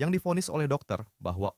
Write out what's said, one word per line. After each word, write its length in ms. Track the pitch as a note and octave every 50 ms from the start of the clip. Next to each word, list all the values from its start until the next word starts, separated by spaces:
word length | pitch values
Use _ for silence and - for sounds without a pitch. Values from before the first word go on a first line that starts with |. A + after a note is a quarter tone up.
yang 80 | C3+ E3
divonis 400 | F#3 F#3 - F3+ F3 F3+ F#3 -
oleh 240 | - D3+ D3+ C#3
dokter 320 | C3+ - - - G#2 F2+ A2 - _ -
bahwa 320 | - F2 F2 F#2 G2 G2+ -